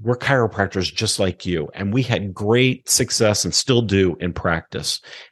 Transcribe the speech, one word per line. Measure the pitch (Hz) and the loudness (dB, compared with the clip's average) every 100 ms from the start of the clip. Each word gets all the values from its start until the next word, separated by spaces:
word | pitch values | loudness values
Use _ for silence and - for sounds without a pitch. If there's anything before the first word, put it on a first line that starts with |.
we're | 107 123 | -4 -2
chiropractors | - 135 110 - 95 98 87 | 2 2 2 0 -2 -2 -4
just | - 110 - | -2 -4 0
like | 95 90 92 | -2 -2 -4
you, | 85 73 | -4 -4
and | - 101 | -6 -2
we | 123 | -2
had | 123 101 98 | 0 -2 -2
great | 90 104 117 131 123 - | -4 2 4 4 0 -2
success | - 123 - 110 101 87 | -2 0 2 2 2 0
and | |
still | - - 120 | -2 2 2
do | 110 98 92 78 | 4 4 2 2
in | 90 | -4
practice. | - 92 82 - - - - - - - | -2 -2 -2 -4 -8 -6 -8 -10 -20 -10